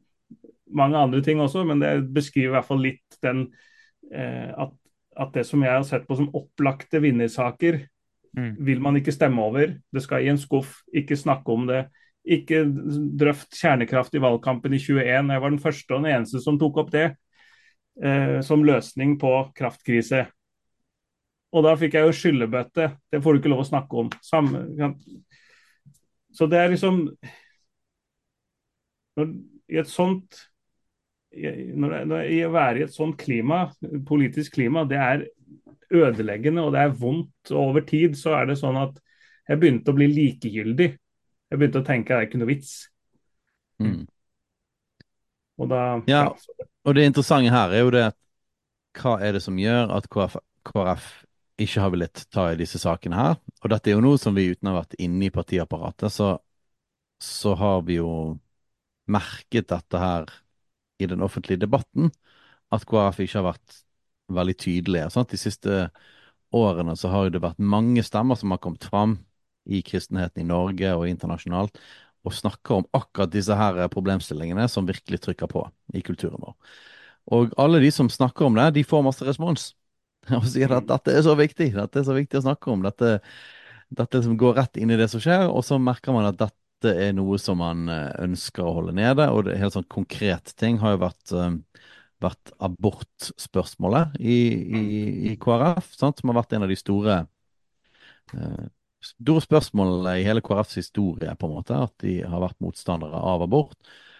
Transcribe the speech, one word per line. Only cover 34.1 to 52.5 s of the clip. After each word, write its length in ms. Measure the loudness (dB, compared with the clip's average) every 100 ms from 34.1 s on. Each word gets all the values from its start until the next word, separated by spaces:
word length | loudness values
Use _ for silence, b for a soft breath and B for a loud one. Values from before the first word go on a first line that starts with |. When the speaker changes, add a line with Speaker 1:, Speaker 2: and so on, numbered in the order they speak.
| 0 0 -2 -6 -2
Speaker 1:
klima, 320 | 0 0 -2
det 80 | 0
er 320 | 0 0 -4 _ _ -20 _ -20 2
ødeleggende, 720 | 4 4 4 -4 -2 0 0
og 80 | 0
det 80 | 2 2
er 80 | 0
vondt, 540 | -2 -2 -6 _ -6
og 140 | -2 2
over 160 | 0
tid 300 | 2 2 2 2
så 160 | -2 0
er 80 | 0
det 60 | -2
sånn 220 | -2 -2
at 140 | -2 -6 b b b b
jeg 140 | -2 4
begynte 320 | 4 4 2
å 40 | 4
bli 80 | 4
likegyldig. 760 | 4 2 0 -8 -6 -2 2 0 0 _ _ _ _ -6
Jeg 80 | 0
begynte 220 | 2 2
å 20 |
tenke, 300 | 0 -2 2
«Det 20 | 0
er 120 | 0
ikke 100 | -2
noe 80 | -2
vits.» 220 | -2 -6 -20 -20 _ _ _ _ _ _ _ _ -4
Speaker 2:
Mm. 240 | -4 -4 -8 _ _ _ _ _ _ _ _ _ _ _ _ _ _ -8
Speaker 1:
Og 80 | -4
da, 140 | -2 -2 -2 2
Speaker 2:
Ja, 140 | 2 2
Speaker 1:
ja. 360 | -2 -18 -18 -18 _ 2
Speaker 2:
og 80 | 6
det 80 | 6
interessante 420 | 4 4 4 6
her 220 | 4 4 4
er 80 |
jo 80 | 4
det 140 | 4 2
at 100 | -2 _ _ _ _ _ _ _ -6
hva 160 | -2 0
er 160 | 0 -2
det 60 |
som 160 | -4 -2
gjør 320 | 0 0 0 -2
at 100 | -4
K 160 | -2 -2
F, 80 | -4 _ _
K 160 | -8 -4
R 100 | -2
F 160 | -2 -6 -20 _ _ _ -6
ikke 240 | -4 0
har 80 | 0
villet 320 | 0 -4 -8 -6
ta 140 | -2 0